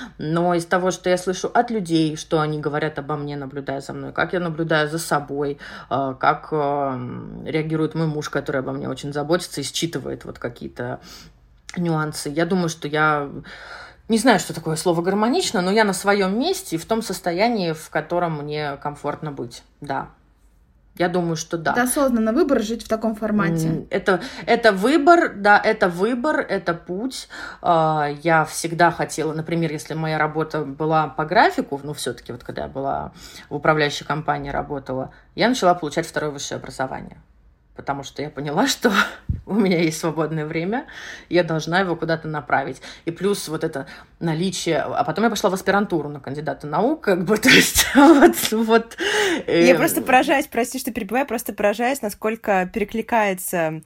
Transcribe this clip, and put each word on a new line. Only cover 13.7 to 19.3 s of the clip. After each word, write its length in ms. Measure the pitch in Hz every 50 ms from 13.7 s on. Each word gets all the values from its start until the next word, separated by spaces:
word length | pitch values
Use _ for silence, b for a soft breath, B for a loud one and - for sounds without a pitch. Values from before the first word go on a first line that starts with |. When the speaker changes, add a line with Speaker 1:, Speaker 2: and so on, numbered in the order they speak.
| B B B B B B B -
Speaker 1:
не 80 | 226
знаю, 220 | 220 226 269 214 170
что 140 | - - 160
такое 240 | 165 - 160 156
слово 240 | 156 - 180 165 170
«гармонично», 600 | 170 190 202 208 214 240 294 381 359 - - 190
но 80 | 175 185
я 140 | 196 226 220
на 80 | 202 185
своем 460 | - - 202 202 202 190 185 202 233
месте 380 | 285 359 381 - - - 165
и 20 | 160
в 60 | -
том 160 | - 226 226
состоянии, 720 | 214 - 185 - - 175 170 180 214 240 240 208 175 165 156
в 160 | 160 - -
котором 480 | - 160 151 - 175 175 175 165 160
мне 400 | 147 143 147 151 151 151 143 139 139
комфортно 500 | - 147 143 - - 143 139 135 156 151